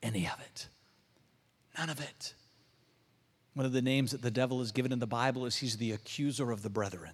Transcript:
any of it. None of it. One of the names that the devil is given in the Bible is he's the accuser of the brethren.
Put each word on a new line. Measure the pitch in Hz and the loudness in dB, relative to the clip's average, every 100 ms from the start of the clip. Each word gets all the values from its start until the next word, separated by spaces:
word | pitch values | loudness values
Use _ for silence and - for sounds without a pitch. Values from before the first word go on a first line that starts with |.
any | 117 107 82 | 0 0 0
of | - | -2
it. | - - - - _ _ _ _ _ _ _ _ _ - | -10 -12 -14 -16 _ _ _ _ _ _ _ _ _ -8
None | 165 | -6
of | 143 | -4
it. | 147 - - - _ _ _ _ _ _ _ _ _ _ _ | -8 -8 -12 -12 _ _ _ _ _ _ _ _ _ _ _
One | - | -2
of | 131 | 2
the | 127 | 4
names | 127 135 131 | 4 4 4
that | 131 | 2
the | 120 | 0
devil | 110 127 127 | 2 2 2
is | 120 | 0
given | 104 127 | 0 0
in | 127 | 0
the | 117 | 0
Bible | 117 131 131 123 | 2 2 2 0
is | 113 | -2
he's | 131 110 | -2 0
the | 113 | 0
accuser | 104 - - 143 123 127 | -2 -6 -2 -2 0 0
of | 113 | 0
the | 104 | -2
brethren. | 104 101 90 80 | 0 -2 -4 -12